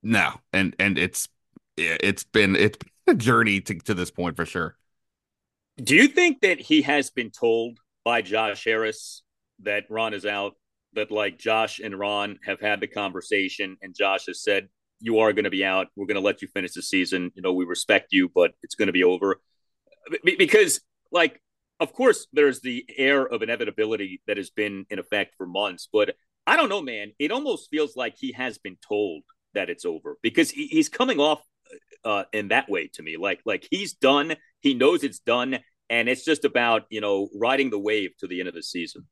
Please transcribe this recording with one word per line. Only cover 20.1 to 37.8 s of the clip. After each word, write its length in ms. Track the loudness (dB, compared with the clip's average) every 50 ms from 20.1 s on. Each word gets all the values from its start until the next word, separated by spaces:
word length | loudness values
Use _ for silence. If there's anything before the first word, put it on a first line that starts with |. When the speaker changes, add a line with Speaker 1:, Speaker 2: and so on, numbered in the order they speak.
| -8 0 0
Speaker 2:
Be-, 120 | 0 4
because, 460 | 4 2 6 6 6 6 6 2 -4 _ _ _ _ _ _
like, 300 | 0 2 2 2 0 _ _ _ _ _ _ _ _ _
of 140 | -6 -6 _
course, 340 | 2 4 4 4 4 0 _ 2
there's 280 | 4 4 4 4 0
the 240 | -6 -8 -8 -8 -10 _ -6 0
air 260 | 2 2 2 2 0 0
of 140 | -4 -6
inevitability 800 | -4 -4 -4 -4 -4 -6 -2 -2 -2 -2 0 -4 -4 -8 -10 -12 _ -6
that 100 | -6 -6
has 140 | -6 -10
been 340 | _ -4 -4 -4 -4 -8 -12 _
in 80 | -10 -10
effect 360 | -8 _ -2 -4 -4 -4 _ _
for 100 | -14 -8
months, 400 | -6 -4 -4 -4 -6 -8 -18 -4
but 240 | _ 0 0 0 -2 _ _ _ _ _ _
I 100 | 0 2
don't 140 | 2 2 0
know, 120 | 0 -4
man. 320 | -6 -6 -8 -10 -10 -12 -8 _
It 120 | -4 -2
almost 380 | -2 -4 -4 -4 -6 -6 -6 -6
feels 260 | -2 -2 -2 -2 -4
like 200 | -6 -8 -8 -8 _
he 160 | -10 -10 -8
has 260 | -6 -8 -8 -8 -10
been 180 | _ -16 -18 _ -10 _
told 360 | -2 -2 -2 -2 -4 -8 -14 _ _ _ _ _ _
that 180 | -6 -6 -6
it's 140 | -8 -8 -6
over 320 | -8 -8 -6 _ -14 -16 _
because 300 | _ -2 2 2 0 0
he, 160 | 0 -8 -10 -2
he's 220 | 0 0 0 0
coming 300 | 0 -4 -2 0 2 2
off, 220 | 2 2 2 0 -4 _ _ _ _ _ -20 -20 _ _ -20 _ _
uh, 200 | -4 -2 -2 -4 -4
in 180 | -6 -6 -4 0
that 200 | 0 0 0 0
way 200 | -4 -4 -4 -6 _
to 80 | -16
me. 160 | -14 -12 -10 -6
Like, 240 | -4 -4 -4 -4 _
like, 240 | -6 -6 -6 -6 -6
he's 220 | -6 -6 -6 -8 -10
done. 420 | _ 2 4 4 4 2 -2 -6 -10 _ _ _ _
He 140 | _ 0 2
knows 280 | 4 4 4 4 2 -2
it's 160 | -4 -8 -8
done. 400 | _ -2 0 0 0 -2 -6 -8 _ _ _ _ _ _
And 180 | -2 -2 0 0
it's 160 | -2 -2 0
just 220 | 0 0 0 0
about, 380 | 0 0 2 2 2 2 0 0 _
you 100 | -10 -6
know, 260 | -2 0 0 0 -2 -4 -4
riding 360 | -2 0 0 2 2 0 -2
the 80 | -2 -4